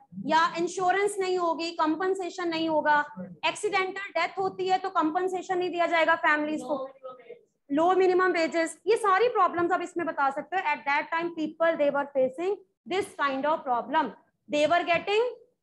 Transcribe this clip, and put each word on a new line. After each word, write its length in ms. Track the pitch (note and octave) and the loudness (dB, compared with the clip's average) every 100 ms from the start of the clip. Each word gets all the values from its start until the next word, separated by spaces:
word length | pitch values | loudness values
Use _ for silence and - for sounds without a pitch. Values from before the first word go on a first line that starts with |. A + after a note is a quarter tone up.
| _ F#3 C4 | _ -10 0
या 160 | D#4 E4+ E4 | 2 2 0
इंश्योरेंस 580 | F4 F4+ F4+ F#4+ G4+ G4 | -4 -2 0 2 0 -2
नहीं 180 | F#4 F#4 | -2 0
होगी, 320 | E4+ D#4 E4+ | 0 -2 -4
कंपनसेशन 720 | E4+ D#4 D#4+ F#4 F#4+ F4+ F#4+ E4+ | -2 -2 0 -2 -2 -6 -6 -4
नहीं 180 | D#4+ D#4+ | -2 0
होगा, 280 | D4+ D4+ D4 D4 - F#3 - D#4+ | 0 2 2 0 -6 -14 -6 -4
एक्सीडेंटल 640 | E4 G#4 F#4+ F#4+ F#4+ G4+ | -2 -2 0 -2 -4 -6
डेथ 260 | E4 F4+ F#4 | -4 -2 -2
होती 280 | F#4+ F#4+ F#4+ | -4 -2 0
है 100 | F#4+ | 0
तो 100 | F#4+ | 0
कंपनसेशन 680 | F#4 D#4 F4+ F#4 F4+ - F4+ | 0 0 0 -2 -4 -4 -2
नहीं 120 | F4+ | -2
दिया 160 | E4+ E4+ | 0 0
जाएगा 280 | E4 D#4 E4 | 2 2 2
फैमिलीज 440 | D#4+ D4+ D4+ D4+ | 2 2 0 -4
को, 240 | B3+ C#4 C4+ - C4 B3+ - - _ _ - | -4 -6 -6 -12 -18 -18 -20 -20 _ _ -4
लो 240 | C#4+ E4+ F#4 | 2 4 4
मिनिमम 360 | F#4 F4+ F#4 | 4 4 4
वेजेस, 440 | F4 D#4+ E4 E4 - F4+ | 2 0 0 -2 -2 0
ये 100 | A4+ | 2
सारी 320 | G#4 F#4+ A#4+ | 4 4 4
प्रॉब्लम्स 420 | A4 F4 E4 F4 | 4 2 2 0
आप 100 | F4 | 0
इसमें 240 | E4+ E4+ E4 | -2 -6 -4
बता 220 | D#4+ C4+ | 0 0
सकते 240 | C#4 - F#4 | -2 -4 -2
हो। 60 | E4 | -2
At 140 | C#4+ C#4+ | -2 0
that 240 | D4 D4+ | -2 0
time 220 | E4 E4+ E4+ | -2 -4 -4
people 460 | D4+ - E4 D#4+ | -6 0 2 2
they 80 | C#4+ C#4 | 2 0
were 100 | C#4+ | -2
facing 420 | C4+ C4 C4 F4+ G4+ - _ A3+ | 0 0 0 -4 -4 -8 _ -6
this 220 | F#4 - - | -4 -4 -4
kind 300 | C#4 C4+ C#4+ | -2 0 -2
of 200 | D#4+ D4 | -2 -2
problem, 480 | A#3+ G#3+ D#4 C4 - _ _ - | -4 0 0 0 -4 _ _ -4
they 140 | D4 D4+ | 0 2
were 160 | F4 D#4 | 2 2
getting 420 | E4 F4+ G#4 B4 A4 _ _ | 0 0 0 0 -4 _ _